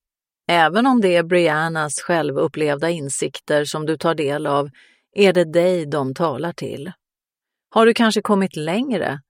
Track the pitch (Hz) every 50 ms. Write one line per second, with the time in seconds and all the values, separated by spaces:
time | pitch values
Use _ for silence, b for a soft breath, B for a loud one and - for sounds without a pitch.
0 | _ _ _ _ _ _ _ _ _ - 175 170 160 156 170 214 240 269 254 240
1 | 202 185 175 175 170 165 180 175 170 156 151 151 160 165 165 160 151 151 - -
2 | - - 175 165 147 143 139 139 156 151 - 156 156 147 143 143 160 165 175 165
3 | 139 139 - - - 135 - - _ - 151 147 147 143 - 156 151 151 160 151
4 | - 170 165 160 151 135 143 151 156 147 143 143 143 147 b b b b b b
5 | b b _ 196 202 190 175 180 170 160 151 170 170 185 185 175 156 143 147 151
6 | 135 131 135 - 170 160 131 117 156 170 - - 147 107 - - 143 180 - _
7 | _ _ _ _ _ _ _ _ _ _ _ _ _ _ - 214 226 233 220 -
8 | 233 220 202 220 - - 208 196 190 185 - 165 151 160 175 220 262 302 233 175
9 | - - 135 143 _